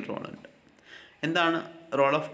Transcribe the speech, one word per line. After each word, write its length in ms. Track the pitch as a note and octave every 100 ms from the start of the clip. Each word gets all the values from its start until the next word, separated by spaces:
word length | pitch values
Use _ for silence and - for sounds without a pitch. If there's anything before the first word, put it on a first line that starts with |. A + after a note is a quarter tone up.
| -
role 140 | - -
ഉണ്ട്. 160 | - - - _ _ - - - - D#3
എന്താണ് 320 | F3 E3 E3 - - - C#3
role 160 | C#3 D3+
of 60 | D3